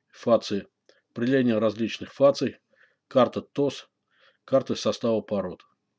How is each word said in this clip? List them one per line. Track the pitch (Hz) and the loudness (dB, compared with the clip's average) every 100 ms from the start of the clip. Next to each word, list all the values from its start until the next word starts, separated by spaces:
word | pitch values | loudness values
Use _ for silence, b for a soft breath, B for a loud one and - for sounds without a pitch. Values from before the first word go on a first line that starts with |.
| b | b
фации, | - - 113 - 98 - _ _ b b | -8 2 2 2 -8 -8 _ _ b b
определение | - 120 135 123 107 | -6 0 2 2 2
различных | 110 104 107 - 85 | 0 0 -4 -6 -12
фаций, | - 139 139 123 - _ b b b - | 2 2 4 -2 -6 _ b b b -2
карта | 127 117 - | 2 2 0
тос, | - - 143 - - _ _ b b b | -8 -4 -4 -4 -14 _ _ b b b
карты | - 131 - 110 | -2 -2 0 -4
состава | 113 107 117 110 | -2 -2 -2 -2
пород. | - 101 90 - _ _ _ | -2 -4 -6 -10 _ _ _